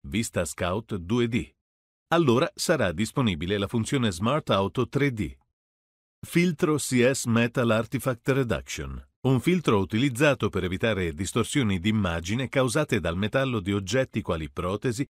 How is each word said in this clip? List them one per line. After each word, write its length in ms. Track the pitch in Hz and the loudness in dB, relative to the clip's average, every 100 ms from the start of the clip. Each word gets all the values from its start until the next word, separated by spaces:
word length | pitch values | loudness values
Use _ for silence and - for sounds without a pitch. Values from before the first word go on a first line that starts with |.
| 69 | -4
Vista 380 | 90 110 98 | -4 -2 -4
Scout 500 | 85 - 90 98 113 | -4 -4 -2 -2 -4
due 320 | 104 85 120 120 | -8 -2 0 2
D. 260 | 120 - _ _ _ _ _ _ | -2 -6 _ _ _ _ _ _
Allora 360 | 170 151 117 165 | 2 4 4 2
sarà 380 | - - 156 101 | -2 0 2 2
disponibile 640 | 82 110 - 117 82 87 101 | 0 -2 0 0 0 -2 -2
la 100 | 98 | 0
funzione 420 | 120 110 139 117 | -2 0 0 0
Smart 400 | 85 110 151 - | 0 0 0 0
Auto 360 | 101 98 131 117 | 0 0 -2 -2
tre 240 | 139 139 | 0 0
D. 240 | 113 80 65 _ _ _ _ _ _ _ _ | 0 -6 -8 _ _ _ _ _ _ _ _
Filtro 520 | - 170 180 156 165 151 | -2 0 2 0 0 0
C 280 | - 127 120 | 0 4 4
S 140 | 139 | 2
Metal 440 | 120 117 117 - 117 | 0 2 2 0 2
Artifact 600 | 110 113 131 135 123 - | 0 0 -4 -4 -2 0
Reduction, 760 | 135 127 76 - - 69 65 - _ | 0 0 -2 -4 -10 -8 -10 -14 _
un 180 | 127 131 | 2 2
filtro 380 | 170 180 156 104 | 2 2 2 2
utilizzato 680 | 95 110 139 117 151 131 107 | 2 0 0 2 2 2 0
per 160 | 95 | -2
evitare 480 | 87 92 117 98 85 | -2 0 0 0 -2
distorsioni 720 | 76 95 123 107 147 113 92 | -4 -2 -2 0 0 0 2
d'immagine 680 | 95 107 92 85 85 117 127 | 2 2 0 -2 -4 -4 -2
causate 540 | 139 127 147 151 110 | 0 0 0 0 0
dal 160 | 82 85 | 0 -2
metallo 420 | 107 135 135 117 | -2 -2 -2 -2
di 140 | 92 | 0
oggetti 480 | 101 92 127 131 113 | -2 0 -2 0 -4
quali 280 | - 85 73 | -4 -4 -4
protesi 560 | - 90 104 135 113 - | -6 -4 -2 -4 -4 -6